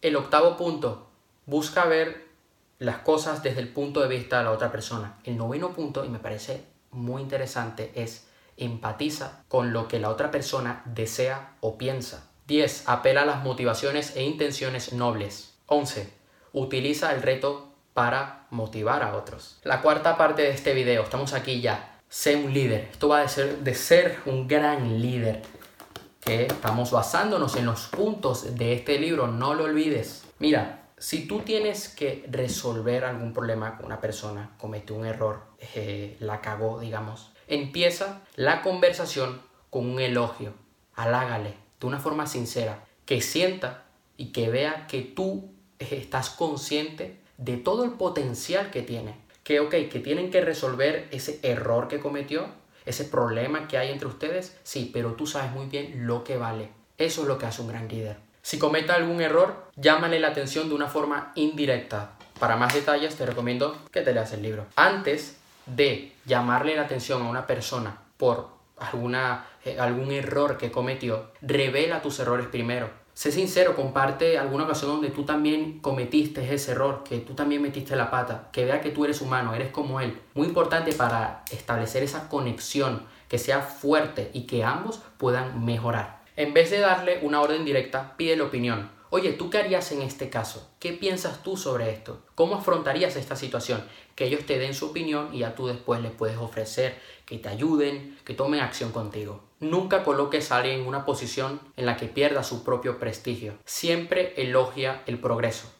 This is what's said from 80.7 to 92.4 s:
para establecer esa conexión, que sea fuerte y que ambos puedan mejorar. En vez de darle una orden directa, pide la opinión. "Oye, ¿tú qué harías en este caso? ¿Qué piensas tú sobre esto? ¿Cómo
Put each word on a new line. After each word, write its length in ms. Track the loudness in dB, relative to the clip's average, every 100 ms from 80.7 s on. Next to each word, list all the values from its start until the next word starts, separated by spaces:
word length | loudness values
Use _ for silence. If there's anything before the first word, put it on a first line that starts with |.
| 4 2
para 500 | 2 2 2 0 -4 -10
establecer 540 | -12 -2 -2 0 0
esa 260 | 0 -4 -4
conexión, 760 | -2 -2 -4 -4 0 0 -2 -8 -20 -4
que 120 | -4
sea 220 | 2 0
fuerte 680 | 0 -4 4 4 4 -2 -6
y 100 | -6 -4
que 180 | 0
ambos 380 | 0 0 -4 -8 -12 -2
puedan 480 | 0 2 0 -2 -2
mejorar. 560 | 0 0 -2 -4 -12 -16 -2
En 180 | 4
vez 160 | 6 6
de 80 | 6
darle 400 | 4 4 2 0
una 180 | 2 4
orden 240 | 4 2 2
directa, 480 | 0 0 -4 -6 -4
pide 180 | 2 2
la 80 |
opinión. 480 | 2 0 0 0 -4 -14 0
"Oye, 240 | 2 2
¿tú 160 | 0 0
qué 80 | 0
harías 340 | 2 2 0
en 120 | -4
este 260 | -4 -4 -4
caso? 400 | -4 -4 -8 -16 _
¿Qué 160 | -8
piensas 480 | -2 -2 0 -2 -6
tú 160 | -6 -4
sobre 320 | -2 0 0
esto? 320 | -4 -8 -16 -16
¿Cómo 220 | 2